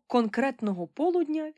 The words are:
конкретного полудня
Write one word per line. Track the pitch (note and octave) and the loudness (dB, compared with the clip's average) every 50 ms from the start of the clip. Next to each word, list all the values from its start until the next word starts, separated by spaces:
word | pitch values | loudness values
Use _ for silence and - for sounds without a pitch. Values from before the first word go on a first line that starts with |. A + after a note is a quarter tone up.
| _ | _
конкретного | - - B3 A3+ G#3 - A3+ C4 C#4 B3 - A3+ G#3 F#3 F3 E3+ | 0 2 2 2 2 0 0 0 0 -2 -2 -2 -2 -2 -4 -6
полудня | - _ - D4+ F4+ E4+ F4+ D#4+ D4 D4+ D#4 D#4 D#4 D#4 | -8 _ -2 0 2 2 2 0 0 -2 -4 -4 -6 -6